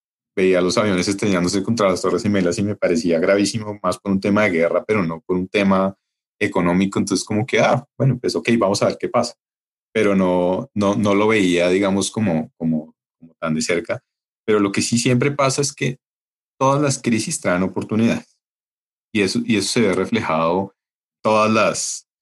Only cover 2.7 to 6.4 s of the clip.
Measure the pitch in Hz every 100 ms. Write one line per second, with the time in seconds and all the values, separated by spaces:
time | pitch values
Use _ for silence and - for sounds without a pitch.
2.7 | 101 90 85 85 82 90 101 98 110 107
3.7 | 104 90 90 101 95 104 101 107 82 85
4.7 | 87 - 107 82 82 - 90 92 104 98
5.7 | 95 95 - _ _ _ -